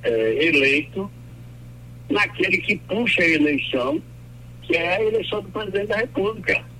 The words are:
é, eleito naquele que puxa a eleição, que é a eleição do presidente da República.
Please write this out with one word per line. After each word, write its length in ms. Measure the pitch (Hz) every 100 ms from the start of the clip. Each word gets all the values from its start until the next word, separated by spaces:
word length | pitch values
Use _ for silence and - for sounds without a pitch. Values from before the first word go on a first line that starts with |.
é, 420 | 120 117 110 113 160
eleito 640 | 147 135 143 151 - 196 - - - - - - - - - -
naquele 500 | 208 208 - 190 190
que 180 | - 208
puxa 440 | - 196 240 -
a 60 | 170
eleição, 720 | 160 147 143 - 131 123 151 - - - - - -
que 140 | - 170
é 200 | 170 185
a 60 |
eleição 400 | 220 226 - 214
do 60 | 202
presidente 380 | 214 208 196 208
da 80 | 214
República. 680 | 254 - 196 220 175 - -